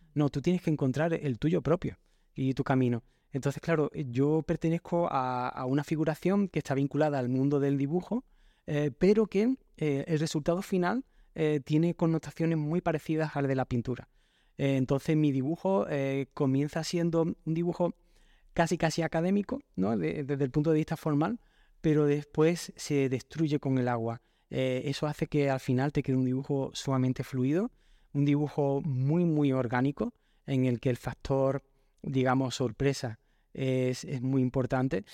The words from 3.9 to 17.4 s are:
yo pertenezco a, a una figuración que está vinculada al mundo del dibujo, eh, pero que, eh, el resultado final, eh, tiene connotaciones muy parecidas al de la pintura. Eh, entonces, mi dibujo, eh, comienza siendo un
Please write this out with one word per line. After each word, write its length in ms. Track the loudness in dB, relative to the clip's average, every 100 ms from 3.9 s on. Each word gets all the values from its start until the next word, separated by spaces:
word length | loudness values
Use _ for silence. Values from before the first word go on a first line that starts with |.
yo 500 | -4 -4 0 2 2
pertenezco 640 | 0 -2 0 -2 -2 -2 0
a, 380 | -2 -2 -2 -4
a 160 | -4 0
una 180 | 0
figuración 640 | 0 -2 -2 -2 0 0 0
que 100 | -4
está 160 | -2
vinculada 440 | -2 0 2 2 0
al 100 | 0
mundo 320 | 0 2 2
del 160 | 2 0
dibujo, 480 | 0 -2 -4 -6 -8 _ _ _ -6
eh, 240 | -2 -2 2
pero 300 | 4 4 2
que, 300 | 2 0 0 _ -4
eh, 280 | -2 -2 0
el 120 | -2
resultado 440 | 0 -2 0 -2
final, 420 | 0 0 0 -2 -6 _ -12
eh, 260 | -2 0 0
tiene 300 | 2 2 2
connotaciones 640 | 2 0 0 -4 -4 0 0
muy 220 | -2 -2
parecidas 560 | -2 -2 -2 -2 -2 -2
al 100 | 0
de 80 |
la 120 | 0 0
pintura. 420 | -2 -2 -6 -10 _ _ _ _ -4
Eh, 180 | 0 2
entonces, 400 | 2 0 2 2
mi 160 | 2
dibujo, 540 | 2 -2 -2 0 0 0
eh, 380 | -2 -2 -4 -4
comienza 480 | -2 2 2 0 -4
siendo 380 | -4 -2 0 2
un 320 | 0 -2